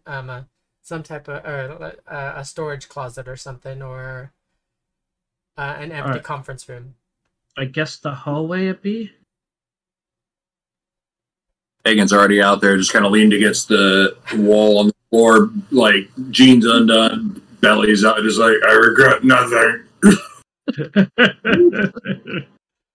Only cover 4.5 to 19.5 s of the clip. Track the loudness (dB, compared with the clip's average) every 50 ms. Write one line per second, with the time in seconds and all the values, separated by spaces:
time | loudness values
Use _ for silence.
4.5 | _ _ _ _ _ _ _ _ _ _ _ _ _ _ _ _ _ _ _ _
5.5 | _ -14 -12 -12 -12 -14 -16 -16 -14 -12 -8 -8 -8 -8 -10 -12 -14 -14 -14 -16
6.5 | -18 -18 -20 -20 -20 -20 -20 -20 -20 _ _ _ _ _ _ _ _ _ _ _
7.5 | _ -12 -12 -10 -8 -8 -8 -8 -10 -14 -14 -12 -12 -12 -10 -10 -8 -8 -8 -6
8.5 | -6 -6 -6 -6 -8 -8 -8 -10 -8 -8 -10 -14 _ _ _ _ _ _ _ _
9.5 | _ _ _ _ _ _ _ _ _ _ _ _ _ _ _ _ _ _ _ _
10.5 | _ _ _ _ _ _ _ _ _ _ _ _ _ _ _ _ _ _ _ _
11.5 | _ _ _ _ _ _ -2 0 2 2 2 2 4 4 4 4 4 4 2 2
12.5 | 2 2 2 0 0 0 0 -2 0 0 0 2 2 2 4 2 2 2 0 0
13.5 | -2 -4 -4 -2 0 2 2 2 2 2 2 0 -2 -6 _ -8 -4 -2 0 2
14.5 | 2 4 4 2 2 2 2 0 -2 _ _ _ 0 2 4 6 6 4 4 2
15.5 | -2 -8 -8 -4 0 0 2 2 2 0 -2 -6 _ -14 -12 -4 2 6 6 8
16.5 | 8 6 4 4 2 2 2 4 2 2 2 0 -2 -4 -6 -8 -10 -12 -16 _
17.5 | -6 -2 0 2 2 2 2 2 2 2 2 0 0 0 -2 -2 0 0 2 2
18.5 | 2 2 2 2 4 4 4 4 4 4 4 4 4 2 2 2 2 2 2 0